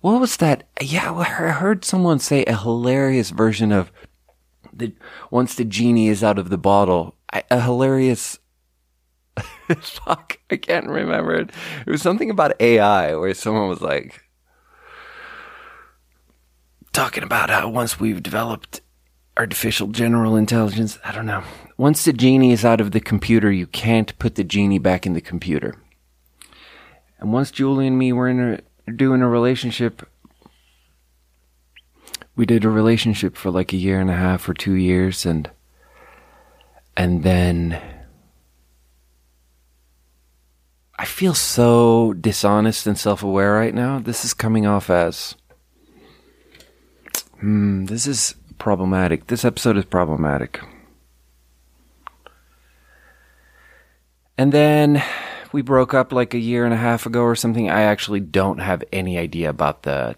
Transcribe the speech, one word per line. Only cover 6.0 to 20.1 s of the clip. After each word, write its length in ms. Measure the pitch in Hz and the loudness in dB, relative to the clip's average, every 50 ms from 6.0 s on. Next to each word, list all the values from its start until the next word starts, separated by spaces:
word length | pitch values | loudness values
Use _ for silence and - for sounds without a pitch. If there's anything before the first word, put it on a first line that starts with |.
| 110 110 | 4 4
is 140 | 107 98 113 | 2 2 2
out 140 | 107 104 101 | 2 2 2
of 120 | 95 87 | 0 -2
the 80 | 95 92 | -4 0
bottle." 580 | - 98 101 101 101 92 90 87 82 87 - _ _ _ | 2 4 4 4 4 4 2 0 0 -4 -10 _ _ _
I, 120 | - 101 - _ | -8 -8 -2 _
a 100 | 123 123 | 0 2
hilarious, 800 | 117 123 123 120 131 135 135 135 131 131 123 110 - - - - _ _ _ _ _ _ _ _ _ _ _ _ _ _ _ _ _ _ _ - | 2 0 0 2 2 2 2 2 2 2 0 -2 -4 -12 -12 -16 _ _ _ _ _ _ _ _ _ _ _ _ _ _ _ _ _ _ _ -14
<laughs> 80 | - - - - - - 170 160 | -12 -12 -16 -20 -6 -4 -4 -4
fuck, 600 | - - - - - - 151 - - _ - - _ _ | -4 -16 -16 -16 -6 -6 -6 -6 -6 _ -16 -16 _ _
I 80 | - - | -8 -8
can't 300 | - - - 170 - - | -4 -4 -4 -4 -2 -4
remember 480 | - - - 147 160 165 160 160 165 | -6 -6 -4 -2 -2 -2 -2 -2 -2
it. 160 | 160 165 - - - - - - - 120 | -2 -4 -6 -10 -16 -14 -14 -14 -12 -6
It 60 | - | -4
was 100 | - 151 | -4 -2
something 300 | - 180 180 220 - 226 | 0 0 0 0 -2 -4
about 280 | 220 185 160 147 - - | -2 0 0 0 0 2
A 200 | 113 120 117 110 | 2 4 4 6
I 360 | 104 101 104 95 87 76 78 | 6 4 4 2 2 0 -2
where 180 | 78 82 95 95 | -2 -2 -4 -4
someone 340 | - - 110 107 110 104 95 | -4 -4 -2 -2 0 0 -2
was, 120 | 90 82 | -4 -4
like, 420 | - 78 69 71 - - - - _ _ _ _ _ _ _ _ _ _ _ _ _ - - - - - - - - - - - - - - - - - - - - _ _ _ _ _ _ _ _ _ _ _ _ _ _ _ _ _ _ _ - _ | -4 -4 -4 -4 -4 -8 -20 -20 _ _ _ _ _ _ _ _ _ _ _ _ _ -20 -20 -20 -20 -20 -20 -20 -20 -20 -20 -20 -20 -20 -20 -20 -20 -20 -20 -20 -20 _ _ _ _ _ _ _ _ _ _ _ _ _ _ _ _ _ _ _ -20 _
talking 320 | _ - - - - - - | _ -4 -4 -2 -4 -8 -6
about 280 | - - - - - | -4 -2 -2 -2 0
how 180 | - - - 107 | 0 -2 -2 -2
once 300 | 110 123 120 117 - - | -2 -2 -2 -4 -4 -4
we've 240 | 98 110 107 87 - | -2 -2 -2 -4 -6
developed 580 | - - 107 113 117 110 - - - - - _ _ _ _ _ _ _ _ _ _ _ - | -6 -6 -4 -4 -4 -6 -10 -10 -18 -20 -20 _ _ _ _ _ _ _ _ _ _ _ -4
artificial 500 | 120 107 85 - - 113 107 - 110 98 | -4 -4 -4 -4 -4 -4 -2 -2 -4 -6
general 460 | 107 120 120 117 | -4 -2 0 2